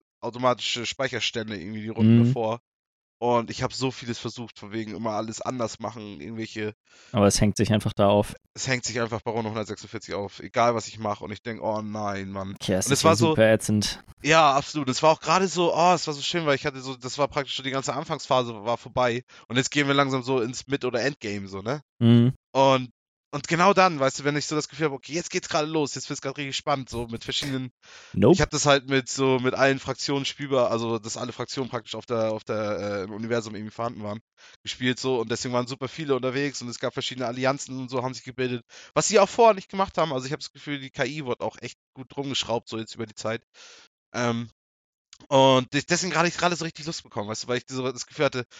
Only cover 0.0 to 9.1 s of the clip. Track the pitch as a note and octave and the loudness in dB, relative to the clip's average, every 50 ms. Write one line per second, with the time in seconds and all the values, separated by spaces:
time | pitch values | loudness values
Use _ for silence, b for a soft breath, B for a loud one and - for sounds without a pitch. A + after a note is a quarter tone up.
0 | _ _ _ _ - A#2 A2 A#2+ B2+ B2+ B2 G#2 - - - A#2+ A2+ - - - | _ _ _ _ -10 -8 -6 0 2 2 2 2 -2 -4 -4 -4 -4 -6 -4 -4
1 | C3+ B2+ B2+ A2 - - - A#2 G#2+ A2 G#2+ F#2+ D#2+ G2 A2 G#2+ G#2+ A2 A2 A2 | -4 -4 -2 -2 -4 -2 -4 -4 -6 -6 -8 -8 -8 -8 -10 -8 -8 -6 0 4
2 | G#2+ A2 A2+ A#2 A#2 A#2+ C3 B2 A2+ A2 A2+ A#2 _ _ _ _ _ _ _ _ | 6 8 8 8 6 4 2 0 -2 -4 -4 -6 _ _ _ _ _ _ _ _
3 | _ _ _ _ A2+ A#2+ A#2+ A#2 A2+ A2+ A2 - B2+ B2 - - C3 C3 B2 - | _ _ _ _ 0 2 2 2 0 -2 -6 -6 -6 -6 -4 -4 -4 -4 -4 -6
4 | A#2+ A#2 A2+ - - A#2+ - B2+ A#2 G#2 _ - - G2+ G2+ A2+ A2 G#2+ G#2 E2+ | -8 -8 -8 -6 -8 -10 -8 -10 -14 -14 _ -18 -16 -10 -8 -8 -8 -8 -8 -6
5 | A2+ A2+ G#2+ G#2 A2 A2 A2 - - - B2+ B2+ A#2 G#2+ - - A2+ G#2+ A2+ A#2+ | -4 -4 -4 -4 -4 -6 -8 -8 -8 -6 -4 -4 -4 -4 -4 -8 -10 -10 -8 -10
6 | G#2 G#2 G2 C#2+ C#2+ G2+ A2+ A2 A2+ - - A2 G#2+ G#2+ G#2 _ b b b b | -12 -12 -12 -12 -12 -10 -8 -8 -10 -8 -6 -6 -6 -6 -8 _ b b b b
7 | b b - G#2 G2+ G2+ - - A2 G#2 F#2+ - G#2+ G2 A2 G#2 - G#2+ - - | b b 2 4 4 6 6 4 2 2 4 2 2 2 2 2 2 -2 0 2
8 | G2+ G2+ G2+ G#2 G#2 - - - _ _ _ - - C3+ C3 B2 - - G#2+ A#2+ | 4 6 6 4 2 0 -6 -16 _ _ _ -8 -2 -2 -2 -2 -2 -6 -4 -2
9 | A#2 A2 | -2 -2